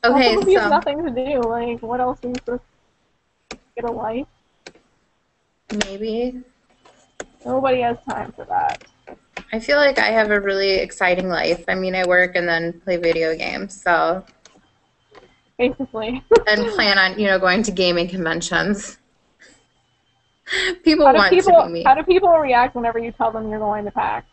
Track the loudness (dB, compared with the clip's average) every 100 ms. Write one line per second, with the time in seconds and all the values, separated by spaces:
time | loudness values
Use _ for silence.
0 | 2 4 4 2 4 2 4 0 0 -6
1 | -6 -6 -4 -2 -2 -4 -6 -8 -8 -4
2 | -4 -4 -8 -10 -8 -10 _ _ _ _
3 | _ _ _ _ _ -20 _ -10 -8 -6
4 | -6 -6 -8 _ _ _ -20 _ _ _
5 | _ _ _ _ _ _ _ -6 -6 -6
6 | -6 -4 -6 -8 -18 _ _ _ _ _
7 | _ _ -20 _ -6 -2 0 0 -2 -4
8 | -8 -10 -10 -14 -6 -4 -4 -6 -14 _
9 | -20 -20 _ -18 -10 -10 -2 2 4 2
10 | 2 2 2 0 0 -2 0 0 -2 -2
11 | 0 0 -2 -2 -2 -4 -4 -4 -2 -2
12 | 2 2 2 0 -2 -2 -4 -8 -6 -2
13 | 0 0 -2 -4 -6 -8 -10 -8 0 0
14 | 0 -2 -8 _ -20 _ _ _ _ _
15 | _ -20 -20 _ _ _ -2 -2 -8 -8
16 | -8 -8 2 4 4 0 0 0 2 4
17 | 2 2 2 2 2 2 0 0 0 0
18 | -2 -4 -4 -4 -4 -2 -2 -4 -6 -18
19 | _ _ _ _ -20 _ _ _ _ _
20 | _ _ _ _ -8 -4 -4 0 0 6
21 | 6 6 6 4 6 6 6 0 2 2
22 | 4 4 6 4 4 2 2 0 -4 -4
23 | -6 -4 -4 -4 -8 -6 -4 -4 -6 -4
24 | -4 -4 -10